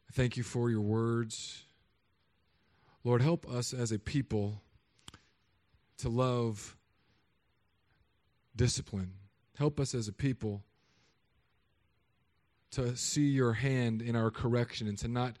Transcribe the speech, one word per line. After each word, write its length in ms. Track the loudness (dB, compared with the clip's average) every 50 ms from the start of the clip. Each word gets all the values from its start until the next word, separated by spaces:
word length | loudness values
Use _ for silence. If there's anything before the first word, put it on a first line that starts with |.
| _ -6
I 40 | -2
thank 240 | 0 0 0 0
you 80 | -2 -4
for 260 | -4 -2 0 0 2
your 120 | 2 2 2
words. 840 | 2 2 2 2 2 2 0 -2 -2 -6 -10 -10 -12 -14 -16 -20 -20 _ _ _ _ _ _ _ _ _ _ _ _ _ _ _ _ _ _ _ _ _ _ _ _ _ _ 0
Lord, 200 | 2 4 4 6
help 260 | 4 4 2 0 -4
us 240 | -4 -4 -4 -4 -2
as 160 | -2 -2 -2
a 80 | -2 -2
people 640 | -4 -2 -2 -2 0 0 0 0 0 -2 -4 -6 -12 _ _ _ _ _ _ _ _ -20 -20 -20 _ _ _ _ _ _ _ _ _ _ _ _ _ _ _ -6
to 100 | -4 0
love 680 | 2 2 2 2 2 2 0 0 -2 -4 -8 -14 -18 -20 _ _ _ _ _ _ _ _ _ _ _ _ _ _ _ _ _ _ _ _ _ _ _ _ _ _ _ _ _ _ _ _ _ _ -2
discipline. 600 | 2 2 2 2 0 -6 -6 -6 -6 -6 -6 -8 -12 -20 -20 _ _ _ _ _
Help 240 | -2 0 0 0 0
us 120 | -2 -2 -2
as 140 | -4 -4
a 60 | -4 -4
people 500 | -2 -2 -2 -2 -2 -4 -6 -6 -6 -10 _ _ _ _ _ _ _ _ _ _ _ _ _ _ _ _ _ _ _ _ _ _ _ _ _ _ _ _ _ _ _ _ _ _ _ _ _ _ _ _ _
to 260 | -6 -4 -2 -2 -2
see 300 | -2 -4 -2 2 4 4
your 280 | 4 4 4 4 4 4
hand 460 | 2 2 2 2 2 2 2 0 0
in 140 | -2 0 0
our 160 | 2 2 2
correction 560 | 0 0 0 2 2 2 2 0 -2 -4 -4
and 100 | -4 -4 -4
to 100 | -4 -4
not 280 | -2 -2 -2 -2 -4 -8